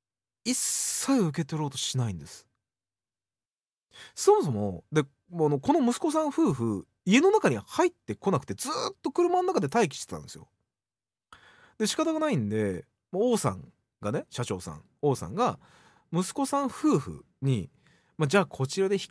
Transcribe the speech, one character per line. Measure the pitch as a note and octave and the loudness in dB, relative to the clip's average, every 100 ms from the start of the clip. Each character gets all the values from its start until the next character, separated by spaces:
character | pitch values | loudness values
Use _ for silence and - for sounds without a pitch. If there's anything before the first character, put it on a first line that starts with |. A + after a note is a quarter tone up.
| _ _ _ _ | _ _ _ _
一 | A#3 B3+ | -4 -2
切 | - - - - - C4+ | -2 -2 -4 -2 2 2
受 | E3 C#3+ | 2 0
け | D3 | -4
取 | D#3 | -4
ろ | D3 | -4
う | |
と | C3 | -4
し | - C3 | -4 -2
な | A2+ | -2
い | |
ん | E2+ | -4
で | C#2 | -10
す。 | - _ _ _ _ _ _ _ _ _ _ _ _ _ _ _ - - - | -18 _ _ _ _ _ _ _ _ _ _ _ _ _ _ _ -20 -16 0
そ | - G#4 | 4 6
も | |
そ | F#3+ | 4
も、 | G#2+ G2+ D#3+ - | 0 -2 -4 -4
で、 | D3+ | -2
あ | C#3+ _ _ | -2 _ _
の、 | E3+ D3+ C#3+ | -2 0 2
こ | G#3 | 2
の | D#4+ A#3+ | 2 2
息 | A#3+ | 0
子 | D#4+ | 0
さ | D#4 | 0
ん | D4+ | 0
夫 | D#4+ C#4+ | 2 0
婦、 | B2+ A2+ G2 - _ F3+ | 2 -2 -4 -8 _ 4
家 | A#3+ | 6
の | F#4 | 6
中 | G#4+ - | 6 4
に | A2+ | 0
は | - | -4
入 | - F4 | 0 0
っ | |
て | - - G3+ | 0 -10 -4
こ | G3 | 0
な | E3 | 0
く | - | -2
て、 | |
ず | G2 B3+ | -6 -6
ー | - - | -4 -4
っ | - | -4
と | C#4 | -4
車 | - F4 F4+ | 0 2 2
の | |
中 | F#4 A3+ | 2 0
で | C#3+ | 2
待 | A#3 E3 | 2 2
機 | - | -2
し | - | -12
て | |
た | D#2+ | -12
ん | |
で | C#2+ | -14
す | D2+ | -18
よ。 | - _ _ _ _ _ _ _ _ - - - _ - | -20 _ _ _ _ _ _ _ _ -20 -20 -20 _ -4
で、 | G#3+ | -2
仕 | - | 0
方 | D#4+ | 0
が | D#4 | 0
な | D#4 | 0
い | E3 | 0
ん | G#2 | 0
で、 | A2 G#2 F2+ - _ _ | 0 0 -2 -10 _ _
も | F3+ | 0
う | B3 | 2
王 | A3 | 2
さ | B2 | 0
ん | F#2+ - _ _ _ | -2 -10 _ _ _
が | G2+ | -4
ね、 | C#3 - | -4 -4
社 | - A#2+ | -6 -4
長 | F#2 | -6
さ | E2+ | -8
ん、 | D2+ - _ | -16 -20 _
王 | D3 B2+ | -2 -2
さ | E2+ | -4
ん | D3+ | -2
が、 | A3 - - - _ _ _ | -2 -2 -12 -20 _ _ _
息 | E3 F#3 | -4 -2
子 | - C4+ | -4 -2
さ | C#4+ | 0
ん | C4+ | -2
夫 | - D4+ F3+ | 0 2 2
婦 | F2+ D2 - - | 0 -12 -16 -4
に、 | C3+ A#2 - _ _ _ _ - | -2 0 -4 _ _ _ _ -4
ま | D3 | 2
あ、 | |
「じ | G3 | 2
ゃ | |
あ | F3 | 2
こ | - C3+ | -2 -4
ち | F#3+ | -2
ら | F#3+ | 0
で | G3 | -2
引 | - | -4